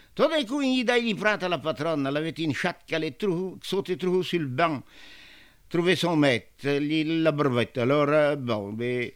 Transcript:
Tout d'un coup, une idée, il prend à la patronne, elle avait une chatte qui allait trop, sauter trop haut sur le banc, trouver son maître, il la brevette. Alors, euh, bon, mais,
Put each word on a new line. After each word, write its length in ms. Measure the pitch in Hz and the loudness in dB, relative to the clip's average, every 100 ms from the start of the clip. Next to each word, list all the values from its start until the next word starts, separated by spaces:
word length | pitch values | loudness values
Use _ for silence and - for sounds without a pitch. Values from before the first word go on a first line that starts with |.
| - | -16
Tout 140 | - 285 | 0 2
d'un 160 | 320 | 2
coup, 160 | 214 294 | -2 -2
une 100 | 269 | 0
idée, 300 | 254 233 240 | 0 2 0
il 120 | 233 165 | 0 0
prend 200 | 208 202 | 0 0
à 120 | 180 | -2
la 100 | 165 | -2
patronne, 460 | 151 147 160 151 135 | -2 -4 -2 -2 -2
elle 100 | 147 | -2
avait 140 | 160 | -4
une 240 | 151 160 | -4 -4
chatte 260 | 127 180 - - | -2 -4 -4 -6
qui 80 | 160 | -4
allait 160 | 160 | -4
trop, 440 | - 208 170 185 - | -4 -2 -2 -4 -10
sauter 340 | - 190 190 180 | -6 -4 -4 -4
trop 200 | 180 180 | 0 0
haut 60 | |
sur 160 | 175 175 | 0 -2
le 60 | 143 | -2
banc, 360 | 123 170 139 - - - - - - - _ - | 0 0 0 -8 -20 -20 -20 -20 -20 -20 _ -4
trouver 260 | 165 175 | 0 2
son 220 | 185 170 160 | 2 2 4
maître, 500 | 143 120 - _ 139 | 4 2 -2 _ -2
il 560 | 143 147 156 156 165 | -2 0 0 0 2
la 80 | 160 | 2
brevette. 480 | 147 147 120 110 131 | 2 2 2 0 0
Alors, 300 | 120 147 143 | 2 4 4
euh, 260 | 151 147 | 4 4
bon, 400 | 143 123 107 101 110 | 2 -2 -2 -2 -4
mais, 380 | 120 123 120 | -2 -2 -4